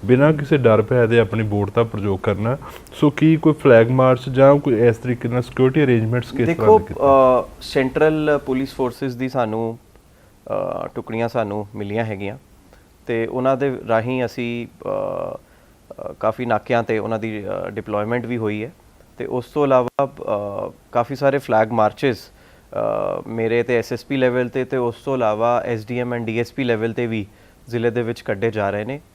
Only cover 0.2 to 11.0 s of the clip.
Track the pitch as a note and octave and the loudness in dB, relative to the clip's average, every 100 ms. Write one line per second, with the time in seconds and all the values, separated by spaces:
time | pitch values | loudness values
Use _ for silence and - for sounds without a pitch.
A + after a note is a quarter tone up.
0.2 | C#3+ D#3 D3 D3+ A#2+ G#2+ G#2+ B2+ A2+ A#2 | 6 2 2 4 6 4 4 2 4 4
1.2 | G#2+ A2 G#2+ G#2 G2+ - A#2 A2 G2+ F#2+ | 2 0 0 0 0 0 0 -2 -4 -2
2.2 | - G2 A2 C3+ - - - - D3+ C#3+ | -2 -2 -2 -4 -8 -18 -20 0 0 4
3.2 | D#3+ D#3+ D#3 D3+ D3 A2+ A2+ B2+ C3 B2+ | 4 4 2 2 6 8 8 4 4 2
4.2 | C3+ B2+ C3+ C#3+ C#3+ A2 A#2+ A2+ B2 A#2+ | 0 6 6 6 4 4 4 2 -4 -4
5.2 | A#2 A#2+ A#2+ - C3 C3+ C#3 A#2 A2 B2 | -2 -4 -4 2 2 4 4 4 2 -2
6.2 | A#2 - B2+ E3 A2 A2 - - C#3 C3+ | -4 -2 0 2 6 6 4 -2 4 6
7.2 | C3 B2+ - - - D3 C3 C#3+ D#3 D#3 | 6 4 0 -12 -4 -2 0 2 2 2
8.2 | D3+ C#3+ C#3 B2+ C3+ - B2+ A#2 C#3 A#2+ | 0 0 0 -4 -4 -4 -4 -4 -8 -6
9.2 | C3 C3 A#2 A2 A2+ A#2 _ - _ _ | -6 -2 -2 -2 -4 -8 _ -20 _ _
10.2 | _ _ - G2+ F2+ E2+ E2 - | _ _ -8 -6 -4 -6 -8 -12